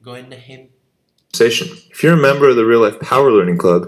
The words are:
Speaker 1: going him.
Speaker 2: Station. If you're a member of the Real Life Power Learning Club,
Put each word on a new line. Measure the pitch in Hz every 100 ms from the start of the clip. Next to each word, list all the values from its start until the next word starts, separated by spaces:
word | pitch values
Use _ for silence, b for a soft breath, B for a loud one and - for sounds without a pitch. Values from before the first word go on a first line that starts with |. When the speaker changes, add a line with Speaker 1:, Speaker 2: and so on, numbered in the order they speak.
Speaker 1:
going | 123 123 131
him. | 127 120 131 131 _ _ _ _ _ _
Speaker 2:
Station. | - 117 - - - _
If | -
you're | 156 170
a | 139
member | 139 143
of |
the | 120
Real | 113 117
Life | 107 - -
Power | 127 139
Learning | 107 90 87
Club, | 90 87